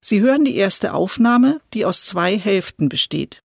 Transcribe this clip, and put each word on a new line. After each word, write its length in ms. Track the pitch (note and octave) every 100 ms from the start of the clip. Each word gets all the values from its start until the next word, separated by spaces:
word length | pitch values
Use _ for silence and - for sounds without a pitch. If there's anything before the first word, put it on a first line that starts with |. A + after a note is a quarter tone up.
Sie 160 | - G#3
hören 240 | A#3 C#4+
die 140 | C#4+ -
erste 360 | G3 - -
Aufnahme, 680 | - F#3 - A#3 A#3+ B3+ D4+ _
die 120 | G#3+ -
aus 180 | F3+
zwei 340 | - F3 F3 G3+
Hälften 520 | G3 F#3+ - - D3
besteht. 500 | - - D3+ C#3 - _